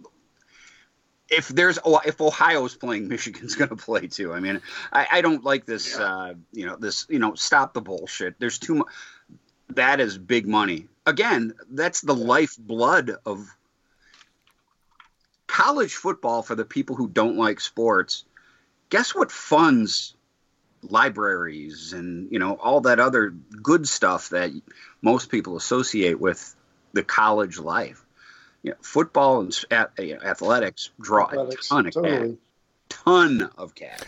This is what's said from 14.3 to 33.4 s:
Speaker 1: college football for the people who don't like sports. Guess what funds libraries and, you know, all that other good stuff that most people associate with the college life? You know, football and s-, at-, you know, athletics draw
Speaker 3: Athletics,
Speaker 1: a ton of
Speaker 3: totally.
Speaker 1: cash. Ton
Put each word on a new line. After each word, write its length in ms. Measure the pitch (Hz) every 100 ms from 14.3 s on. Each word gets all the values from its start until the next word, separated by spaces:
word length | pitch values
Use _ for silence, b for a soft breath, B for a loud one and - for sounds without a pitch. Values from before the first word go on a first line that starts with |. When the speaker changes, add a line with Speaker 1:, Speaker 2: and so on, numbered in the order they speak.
| _ _ _ _ _ _ _ _ _ _ _
Speaker 1:
college 480 | - - 226 294 202
football 480 | - 185 175 123 117
for 140 | -
the 100 | 110
people 300 | 110 135 135
who 120 | 127 110
don't 300 | 110 113 95
like 220 | 110 104
sports. 640 | - - 113 95 92 - - b b b b _ _
Guess 240 | 208 247
what 180 | 392 -
funds 840 | - - 156 165 123 104 - - - _ _ _ _ _ _
libraries 1120 | - 110 131 101 104 92 85 76 76 76 80
and, 380 | 90 87 87 95
you 80 | 107
know, 160 | 92
all 260 | 98 113 143
that 180 | 127 117
other 360 | 127 127 104 87 - 107
good 260 | 123 170 143
stuff 420 | - 95 90 -
that 220 | 87 87 73 - B B B
most 260 | 117 127 -
people 280 | 113 92 85
associate 640 | - 127 127 107 87 80
with 360 | 90 85 - - _ _ _
the 100 | 101
college 560 | - - 107 107 95 85
life? 440 | 78 101 71 - _ b b b b b
You 80 | -
know, 60 | -
football 600 | - 143 - 143 135 127
and 80 | 90
s-, 160 | - -
at-, 220 | 117 104 -
you 160 | 85
know, 60 | 73
athletics 680 | 98 - 98 120 98 - - -
draw 260 | 104 107 -
Speaker 3:
Athletics, 380 | 139 127 131 -
Speaker 1:
a 20 |
ton 160 | 143
of 80 | -
Speaker 3:
totally. 360 | 160 165 135 117
Speaker 1:
cash. 80 | 117 _ _ _ _ -
Ton 600 | - 339 359 165 143